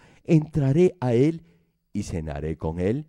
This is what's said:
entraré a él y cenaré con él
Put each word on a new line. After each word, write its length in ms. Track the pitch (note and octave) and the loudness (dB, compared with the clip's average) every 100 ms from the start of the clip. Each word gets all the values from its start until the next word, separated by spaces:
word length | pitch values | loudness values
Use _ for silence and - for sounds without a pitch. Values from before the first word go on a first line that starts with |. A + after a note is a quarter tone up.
| _ _ | _ _
entraré 760 | - D#3+ D3+ D#3 C3+ D3 F3+ F3+ | 2 2 2 -2 0 4 2 2
a 140 | B2+ | 0
él 300 | A#2 D3 E3 _ _ _ _ _ | 2 2 0 _ _ _ _ _
y 100 | G2+ | -8
cenaré 540 | - F2+ D#2 D2 D#2 E2 | -6 -6 -6 -6 -6 -6
con 220 | E2 E2 | -6 -2
él 260 | F#2 C3 | -2 -2